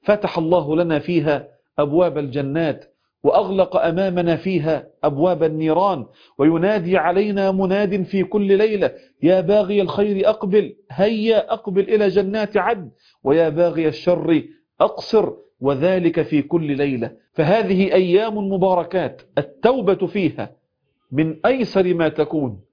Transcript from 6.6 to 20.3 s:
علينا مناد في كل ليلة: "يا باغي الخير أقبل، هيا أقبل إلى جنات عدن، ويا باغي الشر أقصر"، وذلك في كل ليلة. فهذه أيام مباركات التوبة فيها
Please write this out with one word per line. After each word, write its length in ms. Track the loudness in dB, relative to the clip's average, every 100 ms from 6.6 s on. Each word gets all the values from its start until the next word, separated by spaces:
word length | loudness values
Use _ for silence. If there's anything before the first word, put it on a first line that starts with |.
| 0 0 0 0
علينا 520 | 2 0 0 0 0
مناد 520 | 0 0 0 0 -2
في 220 | -2 -2
كل 340 | -2 -2 2 2
ليلة: 360 | 2 0 -2 -4 -20 _
"يا 180 | 2 2
باغي 420 | 4 2 2 0
الخير 460 | 0 0 0 2 0
أقبل، 480 | 0 0 0 0 -8 _
هيا 600 | -2 0 0 2 2 0
أقبل 280 | -6 -2 -2
إلى 280 | 2 2 2
جنات 480 | 2 0 -2 -2 0
عدن، 340 | 0 -2 -6 _ _ _
ويا 240 | 0 2 2
باغي 400 | 2 0 2 -2
الشر 540 | -2 -2 0 2 0 0 -20 _ _
أقصر"، 520 | 0 0 0 0 0 -6 _ _
وذلك 600 | -4 0 0 2 0 0
في 200 | 0 -2
كل 340 | 0 -2 -2 -2
ليلة. 400 | -2 -2 -6 -10 _
فهذه 600 | -2 0 2 2 0 2
أيام 600 | 2 4 2 2 -4 -4
مباركات 680 | 0 2 0 -2 -4 -4 -8 _ -6
التوبة 680 | -6 0 0 2 0 0 -2
فيها 500 | -2 -4